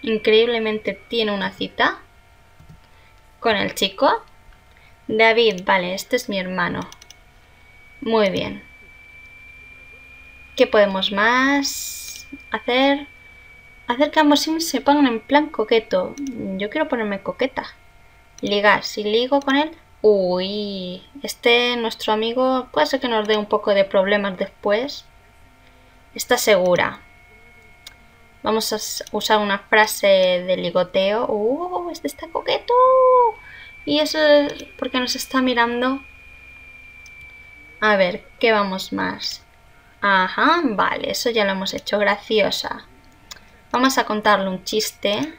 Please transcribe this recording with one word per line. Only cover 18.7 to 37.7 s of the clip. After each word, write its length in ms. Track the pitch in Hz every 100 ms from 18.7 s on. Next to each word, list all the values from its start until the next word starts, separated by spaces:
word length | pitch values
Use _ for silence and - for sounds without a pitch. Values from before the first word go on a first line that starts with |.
| 190
Si 200 | - -
ligo 360 | 208 220 254 277
con 140 | 277 269
él. 160 | 311 - _ _
Uy, 1000 | 214 202 185 180 190 208 208 196 180 185 - 285
este 560 | 226 - 240 240 240 240
nuestro 340 | 226 - -
amigo 560 | 214 226 240 262 262 262
puede 160 | - 294
ser 120 | 269
que 80 | 254
nos 180 | 226 214
dé 120 | 214
un 80 | 208
poco 280 | 214 -
de 120 | 196 196
problemas 520 | 202 190 208 202 185
después. 680 | 196 _ 208 208 277 - - _ _ _ - _ - _ - _ _
Está 240 | 226 - 247
segura. 600 | - 196 180 175 - - - - - - - - - - - - - - - -
Vamos 300 | 208 220 220
a 20 | 214
s-, 300 | - - -
usar 260 | 214 - 214
una 200 | 202 196
frase 480 | - 214 214 - 202
de 500 | 190 185 180 180 180
ligoteo. 680 | 175 180 180 190 196 214 262
Uh, 640 | 214 214 285 359 359 349
este 180 | 311 285
está 200 | - 330
coqueto. 460 | - - 508 - 494 508 523 508 508 480 427 - - - - -
Y 140 | 294
eso 200 | 302 311
es 420 | 302 294 285 - - -
porque 220 | 254 262
nos 160 | 247 254
está 260 | - 262
mirando. 640 | 254 240 233 240 254 277 - - - - - - - - - - - - - - - - -